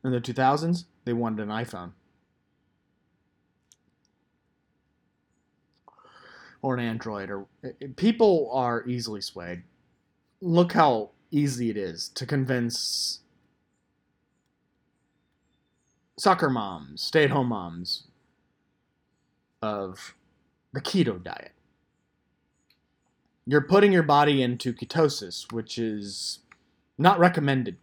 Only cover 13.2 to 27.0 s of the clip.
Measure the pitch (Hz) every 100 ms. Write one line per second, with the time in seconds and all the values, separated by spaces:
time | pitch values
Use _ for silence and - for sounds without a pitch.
13.2 | _ _ _ _ _ _ _ _ _ _
14.2 | _ _ _ _ _ _ _ _ _ _
15.2 | _ _ _ _ _ _ _ _ _ -
16.2 | 202 180 151 127 101 85 69 73 - 160
17.2 | 147 143 123 107 87 85 87 - _ _
18.2 | _ _ _ _ _ _ _ _ _ _
19.2 | _ _ _ _ 110 104 95 95 - _
20.2 | _ _ _ _ _ 131 - 190 165 92
21.2 | 90 - - _ _ _ _ _ _ _
22.2 | _ _ _ _ _ _ _ _ _ _
23.2 | _ _ - 143 143 196 202 185 151 143
24.2 | 147 143 123 120 127 120 - 165 156 -
25.2 | 101 - - 117 110 - 113 107 101 95
26.2 | - - _ _ _ _ _ -